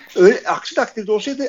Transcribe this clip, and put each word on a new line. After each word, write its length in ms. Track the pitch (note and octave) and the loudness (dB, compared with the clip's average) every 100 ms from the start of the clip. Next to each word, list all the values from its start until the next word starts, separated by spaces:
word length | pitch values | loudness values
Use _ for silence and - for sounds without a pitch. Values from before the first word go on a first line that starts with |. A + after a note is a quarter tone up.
| - G#3 | -4 4
Öyle, 240 | F#3 - - | 4 4 -2
aksi 280 | D3 - - | -6 -6 -4
takdirde 360 | A#3+ A3 G3+ | -4 -6 -4
olsaydı 360 | G#3+ C#4 C4+ | -4 -4 -6